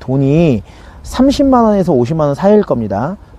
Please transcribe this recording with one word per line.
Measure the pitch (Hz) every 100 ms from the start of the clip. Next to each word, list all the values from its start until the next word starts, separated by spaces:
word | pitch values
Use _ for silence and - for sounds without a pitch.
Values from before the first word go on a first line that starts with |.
돈이 | - 131 135 151 170 113 - - - -
삼십만 | - - 269 277 277 262
원에서 | 226 208 170
오십만 | 139 120 160 147
원 |
사이일 | 139 196 214
겁니다. | 202 127 107 98 135 196 -